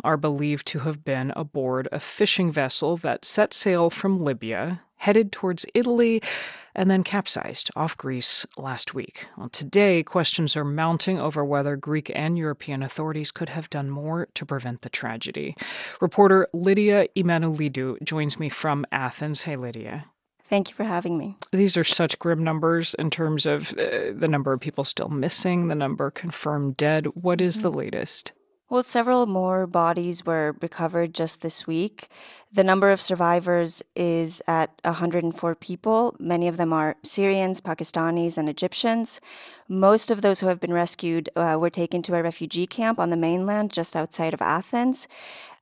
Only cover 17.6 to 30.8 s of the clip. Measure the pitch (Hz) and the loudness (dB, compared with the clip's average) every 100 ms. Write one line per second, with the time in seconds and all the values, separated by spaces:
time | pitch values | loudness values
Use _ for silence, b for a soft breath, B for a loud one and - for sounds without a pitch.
17.6 | 151 131 131 120 151 156 147 - 151 - | -2 -2 -4 -4 -4 -2 -2 -2 -6 -4
18.6 | 160 143 139 107 127 - 151 147 160 139 | -2 -2 -2 -4 -4 -6 -4 -2 -4 -6
19.6 | 123 113 113 127 147 _ _ _ _ 202 | -8 -10 -10 -12 -14 _ _ _ _ -2
20.6 | 185 - 220 175 175 165 120 98 - 185 | -2 -4 -4 -2 -2 -4 -6 -10 -2 4
21.6 | 196 175 160 - 165 - 170 160 165 156 | 4 4 2 2 0 0 0 0 0 0
22.6 | 165 165 165 - 156 165 160 156 156 147 | 2 2 0 -2 -4 -2 -2 0 2 0
23.6 | 151 - - 117 - - 160 147 135 131 | -2 -4 -2 -2 -4 -2 0 0 0 -2
24.6 | 151 143 139 - - 147 147 - 185 180 | -4 -4 -4 -4 -4 -4 0 2 2 2
25.6 | 170 147 139 - 143 - 175 - 151 147 | 0 -2 -2 -2 -4 -6 -8 -6 -4 -2
26.6 | 139 131 147 156 156 - 180 175 180 196 | -2 0 2 2 0 -2 0 2 2 2
27.6 | 190 - - - - - - - _ _ | 0 -2 -4 -4 -4 -6 -10 -16 _ _
28.6 | _ 247 247 240 233 254 233 190 185 185 | _ -2 0 0 2 2 2 0 0 0
29.6 | 180 180 170 170 175 170 - 165 151 143 | 0 2 2 2 -2 -4 -2 0 0 -2
30.6 | 165 - | -8 -4